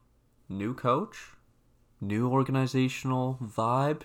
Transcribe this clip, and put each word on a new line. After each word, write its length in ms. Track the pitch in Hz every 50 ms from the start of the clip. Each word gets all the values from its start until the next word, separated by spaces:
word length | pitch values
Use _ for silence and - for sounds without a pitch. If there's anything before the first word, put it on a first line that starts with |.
| _ _ _ _ _ _ _ _ _ -
new 240 | 95 98 101 110 127
coach, 600 | - - 123 123 143 202 220 - - - - - - _ _ _ _ _ _ _ _ _ _ _ _
new 280 | - 101 104 107 120 123
organizational 1080 | 127 135 135 131 131 135 131 127 - 131 131 127 131 - - 131 131 127 127 127 131 127
vibe 640 | 117 107 - - 110 113 120 131 139 147 151 160 -